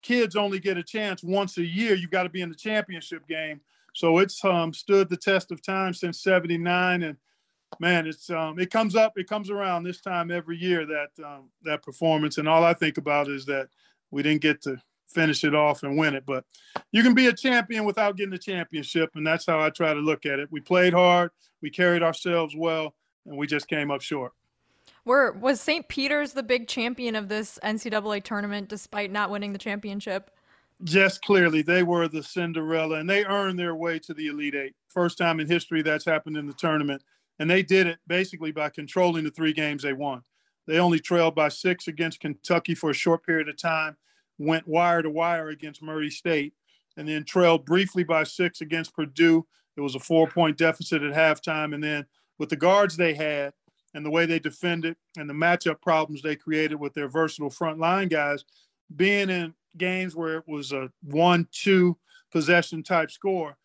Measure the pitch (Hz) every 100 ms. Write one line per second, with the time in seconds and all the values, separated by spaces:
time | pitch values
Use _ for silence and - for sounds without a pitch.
0 | - 247 220 190 202 196 190 180 170 220
1 | 208 185 170 196 196 - 170 180 226 196
2 | 175 185 180 180 175 156 214 214 202 170
3 | - 170 _ 160 156 151 _ _ _ -
4 | 165 165 190 - 196 175 165 160 - 196
5 | 185 180 - 196 190 165 - 190 190 175
6 | 180 165 - 185 170 170 170 180 180 180
7 | 165 143 _ _ _ _ _ - 170 175
8 | 160 156 - 170 160 160 185 220 220 202
9 | 220 208 185 214 196 202 196 175 175 180
10 | 196 180 170 175 160 170 180 175 151 156
11 | 147 - 151 143 131 _ 156 151 - 135
12 | 165 156 151 156 151 160 170 165 156 151
13 | 147 147 143 139 131 139 135 _ _ _
14 | _ 139 143 151 151 147 143 127 _ _
15 | _ - 156 147 156 151 151 143 143 139
16 | 156 135 135 131 - _ _ - _ 208
17 | 240 247 254 - 269 247 190 226 214 202
18 | 208 190 196 180 - 185 165 151 135 170
19 | 160 156 156 165 - 160 156 - 165 147
20 | 151 147 151 139 147 147 - 180 180 175
21 | 180 175 175 _ _ _ - 156 180 175
22 | 165 - 180 175 160 147 165 160 156 _
23 | _ _ - 139 147 147 - 156 143 139
24 | - 147 123 _ _ _ _ _ _ _
25 | - 269 254 196 247 269 - 320 - -
26 | 269 294 294 269 233 247 233 - 233 247
27 | 247 220 196 214 208 - 214 214 233 214
28 | 208 208 202 208 208 208 196 214 - 208
29 | 202 208 202 208 202 202 - 208 208 202
30 | 147 190 - _ _ _ _ _ 175 180
31 | 190 190 - 196 175 156 151 180 175 175
32 | 165 156 143 185 170 165 156 160 160 156
33 | 160 196 202 202 196 180 175 160 170 165
34 | - 151 151 147 147 143 139 _ _ 180
35 | 175 - 170 160 156 170 - 165 156 151
36 | 170 156 160 151 143 135 170 156 147 135
37 | _ _ _ _ 156 185 175 190 180 165
38 | - 175 190 170 160 156 151 151 147 185
39 | 180 170 156 156 160 156 151 143 143 135
40 | 143 127 _ _ _ _ - 160 175 160
41 | - 175 165 156 151 - 185 180 - 151
42 | 165 - 151 147 - 170 170 165 156 139
43 | - 165 - 160 151 - 170 160 156 151
44 | _ _ _ _ 147 160 165 160 175 170
45 | 160 151 170 165 156 147 151 139 156 156
46 | 151 - 175 160 143 _ _ _ _ -
47 | 151 156 151 185 175 165 135 175 196 185
48 | 170 165 156 - 180 - 156 165 160 -
49 | 151 135 170 165 165 _ _ - 143 131
50 | - 165 160 175 160 151 160 160 165 160
51 | 147 147 160 151 - 156 151 147 151 147
52 | 143 _ _ _ 151 151 165 196 202 160
53 | 170 151 156 147 143 _ _ _ _ 151
54 | 151 160 165 165 151 131 175 170 165 165
55 | _ - 147 147 165 175 175 151 - 160
56 | 151 147 151 147 - 156 156 151 143 143
57 | 139 147 160 - 147 - 165 156 165 190
58 | 190 160 147 143 - _ _ _ _ 147
59 | 185 202 196 180 165 165 _ 170 180 185
60 | 185 160 160 160 160 151 135 135 131 _
61 | 151 147 175 175 170 - 202 190 180 170
62 | _ _ _ 165 147 175 165 160 151 180
63 | 156 - 202 190 151 139